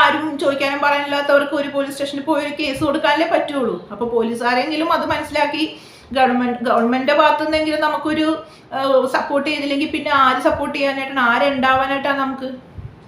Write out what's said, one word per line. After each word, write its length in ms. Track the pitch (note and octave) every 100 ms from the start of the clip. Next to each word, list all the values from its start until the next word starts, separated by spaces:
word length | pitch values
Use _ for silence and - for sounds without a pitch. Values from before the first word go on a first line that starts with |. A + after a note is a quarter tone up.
ആരും 340 | C#4+ D4+ D#4 C#4+
ചോദിക്കാനും 420 | D#4 C#4 C#4 C#4+
പറയാനില്ലാത്തവർക്ക് 760 | C#4+ C#4+ C#4+ C#4+ C#4+ C#4+ C#4+
ഒരു 140 | D4+ C#4
പോലീസ് 240 | C#4 C#4
സ്റ്റേഷനിൽ 300 | C#4 C#4+ C#4+
പോയി 220 | D4+ D4 D4
ഒരു 160 | D4
കേസ് 220 | D4+ B3+
കൊടുക്കാനല്ലേ 440 | D4+ D4+ D4 D4 E4
പറ്റുള്ളൂ. 560 | - D4 C#4 A3 F3 -
അപ്പൊ 140 | G3+ A#3
പോലീസുകാരെങ്കിലും 840 | A#3 A3+ A#3 B3 B3+ D4+ D4+ E4
അത് 140 | E4 D4
മനസ്സിലാക്കി 720 | D4 - D4 C#4+ D4 D#4 - - - -
ഗവൺമെന്റ്, 460 | C4 B3+ B3 B3 A3+
ഗവൺമെന്റിന്റെ 520 | A#3 A3 A#3 C4 C4+ D4
ഭാഗത്തു 240 | D4+ D4+
നിന്നെങ്കിലും 360 | D#4 D#4 D#4 D4+
നമുക്കൊരു, 640 | D4+ D4+ D#4 D#4 D#4 D#4+ - - - C4
ഏഹ്, 300 | C4+ C4 C4
സപ്പോർട്ട് 380 | C#4+ D4+ C#4+ D#4
ചെയ്തില്ലെങ്കിൽ 400 | D4 C#4+ C#4 D4+
പിന്നെ 200 | D4+ D4
ആര് 260 | C#4 C4 C4
സപ്പോർട്ട് 360 | D#4 - C#4+ D4
ചെയ്യാനായിട്ടാണ്, 420 | C#4 C4+ C4+ C4+
ആരുണ്ടാവാനായിട്ടാണ് 960 | A#3 B3 C#4 C4 C4 C4 C4+ C#4 C#4+ C#4
നമുക്ക്? 300 | C4+ C4 C4 B3+ - - - -